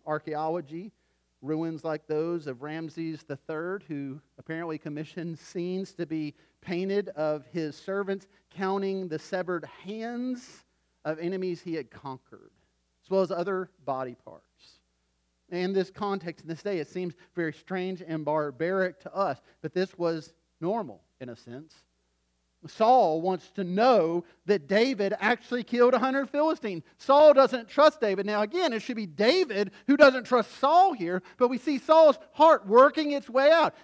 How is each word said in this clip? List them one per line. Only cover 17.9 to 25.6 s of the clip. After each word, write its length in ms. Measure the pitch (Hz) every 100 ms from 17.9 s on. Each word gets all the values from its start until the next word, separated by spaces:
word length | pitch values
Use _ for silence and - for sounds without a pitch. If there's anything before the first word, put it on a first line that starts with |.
| 185 165
and 180 | 160
barbaric 760 | 151 156 147 127 170 190 180 -
to 140 | -
us, 260 | 185 185 131 _ _
but 100 | 156
this 240 | 180 190 -
was 380 | 170 165 - _ _ -
normal 400 | 165 226 143 92 _ _
in 100 | 127
a 60 | 110
sense. 380 | 120 127 160 _ _ _ _ _ _ _ _ _ 156
Saul 560 | - 220 254 175 160
wants 280 | 185 185 -
to 120 | -
know 580 | 175 185 254 220 165 170 - _
that 240 | 180 196 139
David 460 | 202 262 208 196 208
actually 460 | 208 240 - 247